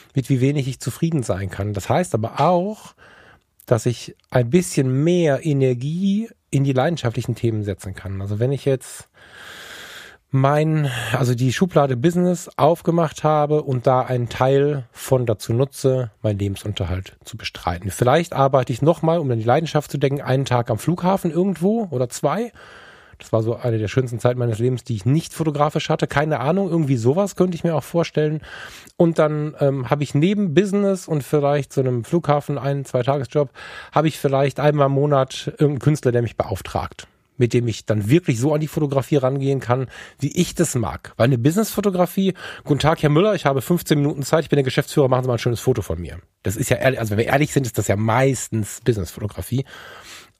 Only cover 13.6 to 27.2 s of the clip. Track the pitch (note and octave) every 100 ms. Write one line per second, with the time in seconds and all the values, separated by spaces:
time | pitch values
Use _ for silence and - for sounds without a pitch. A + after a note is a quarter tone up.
13.6 | C#3 B2+ C3+ B2+ A#2+ B2 A#2+ - C3 C#3
14.6 | C#3+ C#3+ A#2+ - - C3 A#2 G#2+ - A#2
15.6 | C#3 - C3+ C3 A#2 - A2 G2+ G2+ F#2+
16.6 | G#2+ G2+ F2 F#2 G2 - - A2 - -
17.6 | - F2 F#2+ - B2 D3+ E3+ - C3+ C3+
18.6 | B2 A#2+ D3 D#3+ D#3+ E3+ C#3 A2+ A2+ C#3
19.6 | E3 D#3 - C#3+ C#3 C#3+ B2+ C3 C3 B2
20.6 | A#2 A2 - F3 F3+ F#3+ F3 D#3 G3 D#3
21.6 | F#3 A3+ G3 B2+ B2 - C#3+ E3+ A#3+ -
22.6 | - - - - - - - A2+ A2+ A2
23.6 | B2 A2+ G#2 C3+ B2+ A#2 B2 B2 A#2+ G#2+
24.6 | B2 B2 - A2 A2 D3+ - - D#3+ C#3+
25.6 | D3 D#3+ - D#3 D#3+ - D#3 C#3 C3 F#3+
26.6 | F#3+ E3 C#3 B2+ A#2 E3